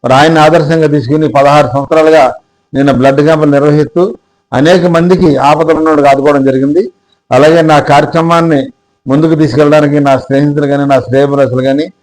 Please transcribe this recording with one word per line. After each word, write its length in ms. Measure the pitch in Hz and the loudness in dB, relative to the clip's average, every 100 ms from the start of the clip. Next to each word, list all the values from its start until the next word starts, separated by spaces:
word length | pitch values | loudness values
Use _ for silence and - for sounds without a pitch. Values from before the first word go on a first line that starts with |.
మరి 100 | 123 | 0
ఆయన 240 | 131 156 160 | 2 2 2
ఆదర్శంగా 480 | 156 170 151 165 151 | 2 2 0 -2 0
తీసుకుని 420 | 147 120 156 151 | -2 -2 -2 0
పదహారు 380 | 156 143 147 135 | 0 2 2 0
సంవత్సరాలుగా 680 | 139 139 160 156 156 127 - _ _ _ | -4 -2 0 2 2 2 -2 _ _ _
నేను 180 | 131 143 | -4 -2
బ్లడ్ 280 | 123 135 135 | 0 0 2
క్యాంపులు 300 | 147 160 151 | 0 0 0
నిర్వహిస్తూ 640 | 143 147 147 147 175 190 - _ _ _ | 0 0 0 -2 -2 -4 -6 _ _ _
అనేక 340 | 123 151 180 175 | -2 0 0 0
మందికి 500 | 165 175 185 175 135 | 0 0 0 0 2
ఆపదలు 400 | 135 151 165 156 | 0 0 0 0
ఉన్నవాడికి 320 | 156 151 143 | 0 2 2
ఆదుకోవడం 360 | 139 143 143 | 2 0 0
జరిగింది. 480 | 135 131 139 160 214 _ _ _ _ | 0 -2 -2 -2 -4 _ _ _ _
అలాగే 300 | 131 151 165 | 0 2 2
నా 180 | 160 147 | 2 0
కార్యక్రమాన్ని 880 | 139 143 147 165 165 170 165 143 135 _ _ _ 135 | 2 0 0 -4 0 0 0 -2 -4 _ _ _ -4
ముందుకు 280 | 139 160 | -2 0
తీసుకెళ్ళడానికి 680 | 160 151 123 147 151 147 147 | 0 0 0 2 2 0 0
నా 180 | 139 131 | 0 -2
స్నేహితులు 480 | - 139 147 147 147 | -2 -2 -2 -2 -2
కానీ, 180 | 143 143 | -2 0
నా 140 | 135 | -2
శ్రేయభిలాషులు 640 | 113 135 143 139 131 123 | 0 -2 0 0 -2 -2
కానీ 300 | 131 139 175 _ | -2 -4 -6 _